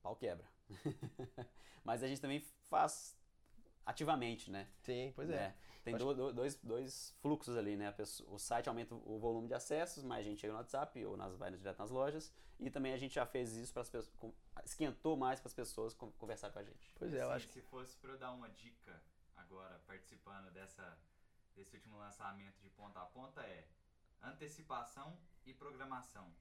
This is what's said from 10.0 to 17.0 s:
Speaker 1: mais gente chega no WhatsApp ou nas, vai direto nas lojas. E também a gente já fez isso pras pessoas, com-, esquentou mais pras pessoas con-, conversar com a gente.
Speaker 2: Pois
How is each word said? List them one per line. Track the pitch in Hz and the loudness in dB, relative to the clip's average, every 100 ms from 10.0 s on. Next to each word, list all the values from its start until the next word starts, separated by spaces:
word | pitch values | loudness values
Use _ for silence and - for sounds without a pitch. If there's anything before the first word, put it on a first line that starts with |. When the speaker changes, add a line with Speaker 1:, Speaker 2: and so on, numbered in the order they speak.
Speaker 1:
mais | 131 117 104 | 0 0 0
gente | 104 | 0
chega | 107 | 0
no | 110 | -2
WhatsApp | 120 135 147 131 101 | 0 0 0 0 -2
ou | 98 | -2
nas, | 95 92 | -4 -2
vai | 92 | -4
direto | 92 95 90 | -2 -4 -2
nas | 104 | 0
lojas. | 127 139 156 156 - - - | 4 4 4 -6 -14 -16 -4
E | 131 | -2
também | 147 135 | 2 2
a | 131 | 2
gente | 131 139 | 2 2
já | 120 | 4
fez | 127 120 110 | 4 2 0
isso | 120 | -2
pras | - 120 | -2 -2
pessoas, | 120 - - | -4 -4 -8
com-, | 113 - - - | -10 -10 -10 -8
esquentou | - - 151 - 156 147 | -6 2 2 4 4 6
mais | 131 135 | 6 4
pras | 127 | -2
pessoas | - 117 - 113 | -4 -2 0 -2
con-, | - 110 | -2 -10
conversar | - 110 110 - | -6 -4 -2 -4
com | 104 | -6
a | |
gente. | 104 107 - | -8 -12 -16
Speaker 2:
Pois | - | -4